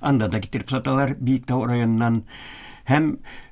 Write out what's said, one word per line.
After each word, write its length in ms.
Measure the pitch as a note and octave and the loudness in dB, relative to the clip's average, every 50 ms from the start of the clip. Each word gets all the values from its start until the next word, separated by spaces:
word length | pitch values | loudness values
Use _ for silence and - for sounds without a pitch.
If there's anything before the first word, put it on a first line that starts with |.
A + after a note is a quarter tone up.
анда 260 | - C#3 C#3 B2 A2 | 0 2 2 2 2
да 120 | F2 G#2+ G#2 | 0 0 -2
китереп 300 | - - - C3 - - | -4 -4 -6 -6 -4 -2
саталар 440 | C3+ A2 - C3+ C3 C3+ C#3 B2+ - | -4 -2 0 0 2 2 2 0 -2
Биектау 540 | - B2 B2 C3 B2+ - - B2 C3 A2+ | -2 0 2 2 2 0 -2 -2 0 0
районыннан. 560 | A#2+ A#2+ A#2+ A#2 A2+ A2+ A2+ A#2+ A#2 A#2 A2 - - - - - - - - - - - - - - | 0 2 2 2 2 4 4 4 2 2 0 -2 -6 -12 -18 -16 -16 -16 -18 -18 -18 -20 -8 0 2
Һәм, 300 | C3+ - D#3+ D3+ - - - - - - - - | 4 4 4 2 0 -4 -8 -14 -16 -16 -18 -18